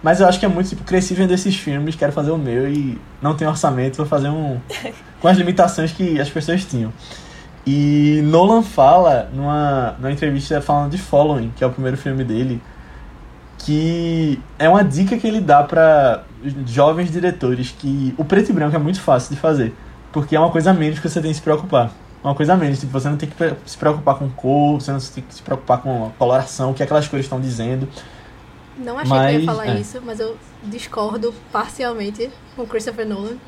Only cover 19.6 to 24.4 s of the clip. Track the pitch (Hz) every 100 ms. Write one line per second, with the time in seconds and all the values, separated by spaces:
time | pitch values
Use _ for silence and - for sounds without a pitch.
19.6 | 113 - - - - 151 143 156 170 170
20.6 | 160 185 151 156 165 175 156 151 - 151
21.6 | 175 135 113 - - - 139 143 151 185
22.6 | 151 131 131 131 135 147 147 - 165 -
23.6 | - - 151 151 143 135 139 127